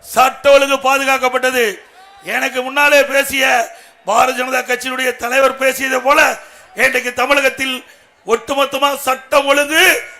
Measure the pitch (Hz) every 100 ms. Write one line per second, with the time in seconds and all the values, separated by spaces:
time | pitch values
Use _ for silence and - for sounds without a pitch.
0 | - - 254 - 285 277 277 269 262 277
1 | 269 262 254 254 254 254 226 185 - -
2 | - - - - - 254 254 277 294 294
3 | 262 269 - 269 269 165 - - - _
4 | - 220 254 254 254 254 247 247 262 254
5 | 262 240 240 262 269 262 262 254 269 262
6 | 254 302 285 - - - - - 254 254
7 | 240 240 262 285 269 262 262 254 - -
8 | _ _ - 226 - 277 277 277 285 277
9 | 269 262 - 294 277 285 285 320 370 285
10 | - -